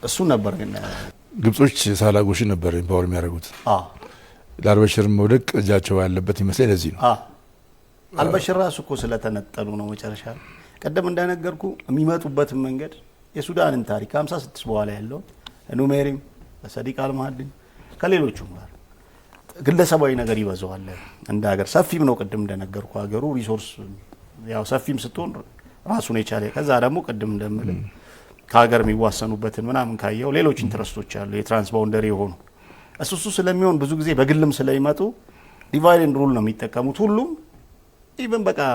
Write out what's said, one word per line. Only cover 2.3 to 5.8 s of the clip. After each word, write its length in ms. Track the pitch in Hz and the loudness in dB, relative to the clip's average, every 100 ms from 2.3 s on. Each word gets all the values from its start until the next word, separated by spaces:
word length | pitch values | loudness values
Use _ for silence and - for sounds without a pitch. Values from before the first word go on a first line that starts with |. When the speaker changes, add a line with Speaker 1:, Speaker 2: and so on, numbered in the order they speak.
| 90 107 | 2 2
Speaker 2:
ነበር 240 | 95 85 | 0 0
ኢምፓወር 300 | 85 87 92 | -2 0 0
የሚያደርጉት። 420 | 90 90 85 85 - - | 2 -2 -4 -6 -12 -10
Speaker 1:
አ 140 | - 101 90 - - - - - - - | 0 0 0 -16 -20 -20 -20 -20 -20 -2
Speaker 2:
ለአልበሽር 480 | - 104 107 - 104 | 4 6 6 4 2
መውደቅ 360 | 104 104 123 120 - | 4 6 4 2 -2
እጃቸው 400 | 98 101 | 2 2